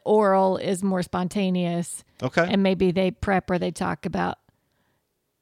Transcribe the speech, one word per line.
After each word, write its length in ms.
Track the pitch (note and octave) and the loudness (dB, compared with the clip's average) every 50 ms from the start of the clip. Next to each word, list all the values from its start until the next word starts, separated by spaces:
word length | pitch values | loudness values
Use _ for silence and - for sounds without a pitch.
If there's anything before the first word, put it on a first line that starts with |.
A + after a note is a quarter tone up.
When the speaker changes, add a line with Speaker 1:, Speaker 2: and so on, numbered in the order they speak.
| - | 0
Speaker 1:
oral 500 | - G#3+ G#3+ G#3+ G3 F#3+ F#3+ F#3+ F#3+ F#3 | 2 4 4 4 4 4 4 4 2 0
is 260 | - - F3 G3 F3 G3 | 0 -2 -2 -2 -2 -2
more 200 | G3 F#3+ F3+ E3+ | -2 -2 -2 -2
spontaneous. 1000 | - - F3+ F3+ E3+ - G#3 G3 F#3 F3+ F3+ F3 E3+ E3+ F3 E3+ - - - - _ _ - - | -4 -4 -4 -4 -2 -2 0 0 0 0 0 0 0 -2 -2 -4 -6 -8 -16 -16 _ _ -6 -6
Speaker 2:
Okay. 220 | C3 - F3 E3+ F3+ | -2 0 0 0 2
Speaker 1:
And 140 | G3+ G3 G3 | 2 2 2
maybe 280 | F#3+ F#3+ E3+ F#3 F#3 | 2 2 2 2 2
they 200 | D#3+ F#3+ F#3+ F#3 | 2 2 0 0
prep 380 | - - - G#3 F#3+ F3+ - - | -2 -4 -2 0 0 0 0 -2
or 60 | F3+ F3 | -2 -2
they 120 | F3+ F3+ | -2 -4
talk 340 | E3 - F#3+ F3 - - - | -4 -4 -4 -4 -4 -6 -8
about, 320 | F#3 D#3 F#3+ F3 - - - _ _ _ _ _ _ _ _ _ _ _ _ _ _ _ _ _ _ _ _ | -6 -4 -4 -4 -4 -6 -8 _ _ _ _ _ _ _ _ _ _ _ _ _ _ _ _ _ _ _ _